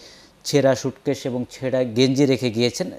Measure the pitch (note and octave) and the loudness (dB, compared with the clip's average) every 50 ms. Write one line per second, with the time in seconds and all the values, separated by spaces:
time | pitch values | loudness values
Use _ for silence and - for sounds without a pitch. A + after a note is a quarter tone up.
0 | - - - - - _ _ _ - - D3 C#3+ C3 C3+ B2+ - - C3 - - | -14 -20 -20 -20 -20 _ _ _ -10 0 0 2 4 4 2 2 -2 -8 -8 -6
1 | - C#3+ C3+ - - F#3 A#2+ B2 B2 - - - C3+ C3 C3 B2+ C3 A#2+ G#2+ A#2+ | -4 -4 -4 -4 -4 -6 -6 -6 -6 -8 -10 -8 -6 -4 -2 -2 -2 0 2 2
2 | C3+ C3 C3+ C3 D3 C3 C3+ A2+ B2+ B2 G#2 A2+ A#2+ A#2+ - - - C#4+ - | 2 4 4 2 4 2 2 0 0 -2 0 0 0 0 0 -2 -8 -8 -8